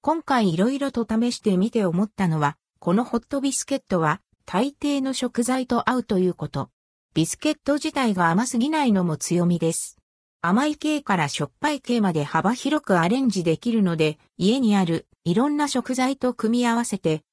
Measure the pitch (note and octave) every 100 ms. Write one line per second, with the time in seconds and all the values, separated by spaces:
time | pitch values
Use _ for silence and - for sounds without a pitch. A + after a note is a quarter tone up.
0 | - E4 - C4 G3+ D#3+ A3 C#4 C#4 A#3+
1 | A3+ A3+ A#3+ - A3 F#3 A3 A#3 F#3+ E3
2 | G#3+ - F#3 D#3+ C#3+ - _ _ - F#3+
3 | B3 A#3 _ C#4 C#4 C4 - C4+ _ F3+
4 | D#3+ E3+ _ _ - F3+ C4+ - D4 C#4
5 | C4+ C4 B3 - A#3+ C4 B3 A#3+ - B3+
6 | A#3+ G3 F#3 - D3+ C#3 C3 _ _ _
7 | _ - D#3+ - D4+ D4+ - D4 D#4+ C#4+
8 | A#3+ F#3 E3+ F3+ B3 A#3+ C4+ D#4 C4+ G3
9 | F3 D3+ - F3 E3+ E3+ E3 E3 - _
10 | _ _ _ _ E3+ G#3 D4+ D4 D4+ D4+
11 | - F#3 C#3+ - D3 _ - A#3 - A#3+
12 | G3+ D#3+ C#3 D#3+ F#3 B3 C#4 D4+ - F3+
13 | E3+ B3 C4 F#3+ E3+ D#3+ A#3+ A3+ F#3+ D#3+
14 | D#3 D#3 _ - F3+ C4 A#3 G3+ F3 E3
15 | - _ E3+ F3 C#4+ D4 C#4+ B3+ A#3+ B3+
16 | B3+ C4+ B3 A#3+ A3 A#3+ A#3+ A#3 A#3 G3+
17 | E3 D#3 _